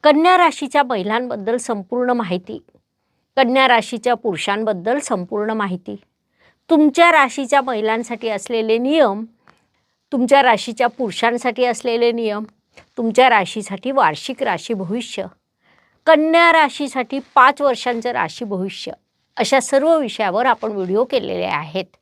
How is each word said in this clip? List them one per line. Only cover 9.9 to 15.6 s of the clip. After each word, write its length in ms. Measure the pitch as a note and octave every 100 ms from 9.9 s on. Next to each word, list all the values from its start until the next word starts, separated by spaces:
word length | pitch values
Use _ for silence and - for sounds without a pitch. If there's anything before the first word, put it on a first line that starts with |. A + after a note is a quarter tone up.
| _ _
तुमच्या 300 | C4 A#3+ C#4
राशीच्या 440 | C4 G#3+ - A3+ A#3+
पुरुषांसाठी 760 | - A3+ - A#3 A#3+ B3 A#3+
असलेले 480 | B3 A#3 B3 A#3 A#3
नियम, 320 | A#3 A3 G#3 G#3+ _ _ _ _ -
तुमच्या 340 | A3+ A3+ C4
राशीसाठी 600 | A3 F3+ A3 G3 G3 B3
वार्षिक 520 | C4+ F3 D3+ - C4
राशी 320 | A#3+ E3+ -
भविष्य, 500 | G#3+ F3+ A3+ A#3 - F#3 _ _ _